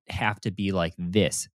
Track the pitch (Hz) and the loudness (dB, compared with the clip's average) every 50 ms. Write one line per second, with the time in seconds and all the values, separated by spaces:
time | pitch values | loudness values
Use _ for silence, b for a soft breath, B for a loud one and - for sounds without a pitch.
0 | _ - - - 117 107 104 - - 113 92 104 101 98 95 92 85 82 - - | _ -10 -6 -2 0 -2 -2 -2 -4 -6 -2 -2 0 0 2 2 0 0 -2 -4
1 | 87 87 90 107 95 - - - - - _ | -4 0 2 4 4 2 2 -2 -6 -10 _